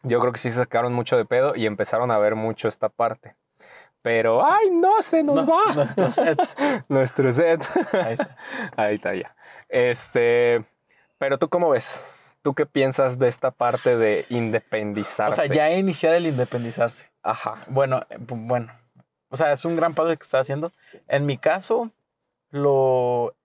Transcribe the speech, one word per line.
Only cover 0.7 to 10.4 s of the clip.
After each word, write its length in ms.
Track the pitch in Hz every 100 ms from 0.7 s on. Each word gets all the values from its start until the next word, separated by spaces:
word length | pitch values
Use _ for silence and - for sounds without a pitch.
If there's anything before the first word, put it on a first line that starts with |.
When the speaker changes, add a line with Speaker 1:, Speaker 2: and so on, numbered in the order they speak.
| 113 123
Speaker 1:
mucho 220 | 120 113 127
de 80 | 107
pedo 280 | 123 139 135
y 100 | 110
empezaron 440 | 104 104 113 123
a 80 | 110
ver 160 | 104
mucho 340 | 110 110 107 113
esta 200 | - 110
parte. 480 | - 117 110 - _ _ _ - - - _
Pero, 420 | 117 113 113 117
¡ay, 260 | 277 370 415
no! 280 | 339 370 440
Se 220 | - 330
nos 140 | 294 285
Speaker 2:
No, 100 | 302
Speaker 1:
va. 280 | 330 427 147
Speaker 2:
nuestro 340 | - - 175
set. 260 | - - 156 359 -
Speaker 1:
<laughs> 240 | 285 240 -
Nuestro 440 | 135 131 - 131
set. 300 | 123 170 165 - 381 -
Speaker 2:
Ahí 220 | 196 117
está. 220 | 113 269 - - 262 214 -
Speaker 1:
Ahí 180 | 104 104
está, 180 | -
ya. 220 | 92 - _ - - -
Este... 960 | 127 123 120 - 123 120 120